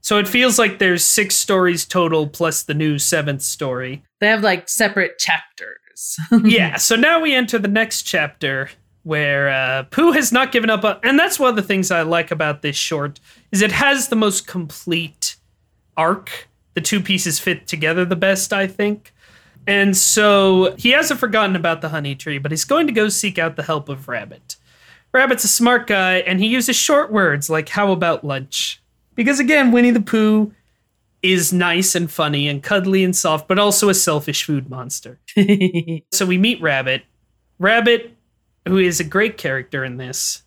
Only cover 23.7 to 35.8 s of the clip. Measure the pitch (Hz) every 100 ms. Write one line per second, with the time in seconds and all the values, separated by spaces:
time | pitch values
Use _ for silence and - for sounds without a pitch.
23.7 | 156 143 139 135 120 98 - _ - _
24.7 | _ _ - _ 262 269 247 208 - 240
25.7 | 247 233 202 185 185 175 185 214 254 240
26.7 | 247 - 294 294 214 180 143 143 160 156
27.7 | - 202 180 170 156 147 135 135 - -
28.7 | - _ _ _ - 233 277 262 302 262
29.7 | 240 240 240 202 226 214 214 214 - _
30.7 | _ _ _ _ _ - 190 170 180 175
31.7 | 170 190 180 170 - 151 147 143 143 -
32.7 | 208 185 190 185 185 170 156 156 190 208
33.7 | 202 208 190 - 151 147 143 - 147 131
34.7 | 127 127 - - 123 - - 196 202 185
35.7 | 175